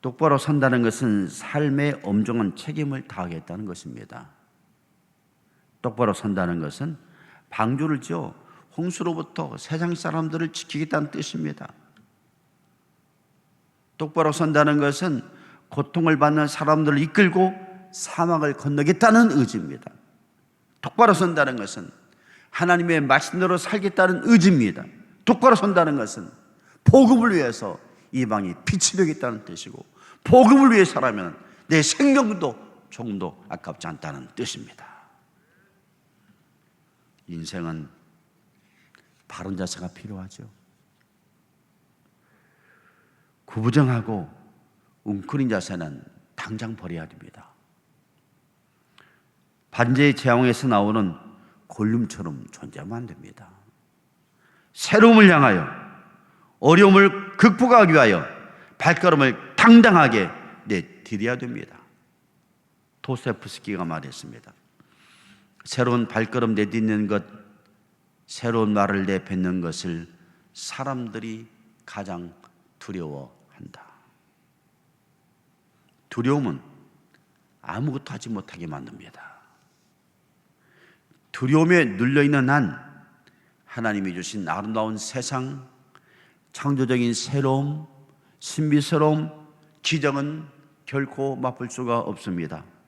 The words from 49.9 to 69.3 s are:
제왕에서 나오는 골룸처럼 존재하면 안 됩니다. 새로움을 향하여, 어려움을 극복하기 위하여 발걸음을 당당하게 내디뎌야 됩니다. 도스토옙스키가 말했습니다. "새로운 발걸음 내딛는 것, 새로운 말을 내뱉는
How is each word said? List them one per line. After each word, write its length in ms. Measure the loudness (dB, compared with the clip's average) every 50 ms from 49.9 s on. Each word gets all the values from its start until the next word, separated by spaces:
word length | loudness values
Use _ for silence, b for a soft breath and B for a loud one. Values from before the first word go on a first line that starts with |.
| 4 4 4 2 2
제왕에서 520 | 2 0 2 2 4 2 2 0 0 -2
나오는 480 | 0 2 2 2 2 0 0 -2 -2 -4 -10 -18 b b b b b b b b
골룸처럼 800 | _ -8 -4 -2 -2 0 -2 -4 -6 -8 -12 -10 -10 -12 -12 -16 -20
존재하면 480 | -20 -20 -20 -18 -16 -16 -14 -12 -12
안 80 | -12 -12
됩니다. 460 | -14 -18 -20 -20 -20 -20 -20 -20 -20 _ _ _ _ _ _ _ _ _ _ _ _ _ _ _ _ _ _ _ _ _ _ _ _ _
새로움을 560 | -12 -4 0 6 8 8 10 10 10 10 10
향하여, 380 | 8 8 6 4 4 2 -2 -6 -10 -14 -18 -20 -20 -20 -20 _ _ b b b b b b b b _
어려움을 760 | 4 4 6 8 8 8 8 8 6 6 2 -4 -14 -14 0
극복하기 560 | 4 4 4 6 4 2 6 6 6 6 8 6
위하여 320 | 6 6 6 4 0 -4 -8 -14 -18 -20 -20 B B B B B _
발걸음을 760 | 0 0 0 4 4 2 4 4 2 2 0 -4 -12 -10 -2
당당하게 760 | 4 8 10 10 12 10 10 6 6 6 4 4 0 -2 -4 -8 -16 -20 -20 -20 -20 -8
내디뎌야 720 | -6 -6 -6 -6 -10 -20 -20 -14 -10 -8 -6 -4 -6 -6
됩니다. 400 | -6 -10 -12 -12 -14 -14 -16 -20 -20 -20 _ _ _ _ _ _ _ _ _ _ _ _ _ _ _ _ _ _ _ _ _ _ _ -8
도스토옙스키가 840 | -8 -8 -6 -4 -6 -8 -6 -10 -18 -18 -14 -10 -10 -8 -8 -6
말했습니다. 680 | -8 -8 -10 -10 -14 -18 -18 -20 -20 -20 -20 _ -20 _ _ _ _ _ _ b b b b b b b b b b b b b b b _ -16
"새로운 440 | -10 -4 -2 0 0 0 -2 -2
발걸음 480 | -4 -4 -4 -4 -2 -4 -4 -2 -2 0
내딛는 520 | -2 -2 -2 -2 -4 -2 -2 -2 -2 -2
것, 160 | -2 -4 -4 -6 -8 -20 -20 -20 _ _ _ _ _ _ _ _ _ _ _ _ _ _ _ _
새로운 480 | _ -16 -8 -6 -2 -2 0 0 0 2
말을 320 | 0 0 0 0 -4 -2
내뱉는 560 | -2 -4 -4 -4 -6